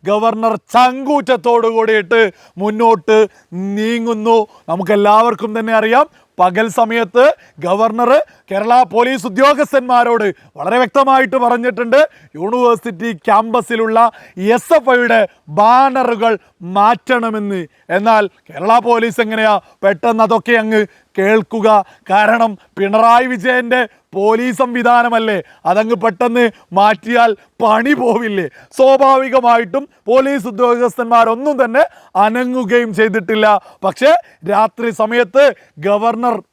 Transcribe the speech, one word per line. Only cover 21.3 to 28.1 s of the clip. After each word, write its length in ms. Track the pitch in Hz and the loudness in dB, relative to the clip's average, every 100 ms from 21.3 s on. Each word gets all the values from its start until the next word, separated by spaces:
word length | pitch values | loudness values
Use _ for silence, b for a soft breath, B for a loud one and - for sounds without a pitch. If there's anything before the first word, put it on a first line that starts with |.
| 220 196 226 214 214 185 b - | 0 -2 -2 2 2 0 b -2
കാരണം 400 | 190 214 233 226 196 b - | 0 2 2 -2 -4 b -6
പിണറായി 480 | 196 214 233 240 254 | -2 2 4 4 2
വിജയൻ്റെ 480 | 247 190 254 240 254 233 b _ 196 | -4 -2 -2 0 -2 -2 b _ -4
പോലീസ് 420 | 202 226 254 226 | 0 0 -2 -2
സംവിധാനമല്ലേ, 760 | 254 233 240 240 240 233 220 202 - b 160 | -4 0 2 2 2 0 -2 -4 -6 b -2
അതങ്ങ് 280 | 190 220 233 | 0 0 -2
പെട്ടെന്ന് 420 | 226 180 240 233 233 b b 180 | -2 -2 -2 0 0 b b 0
മാറ്റിയാൽ 540 | 208 214 214 240 233 208 b _ | 2 0 -2 0 2 0 b _
പണി 300 | 233 214 240 294 | 0 0 0 -2
പോവില്ലേ? 440 | 240 | 0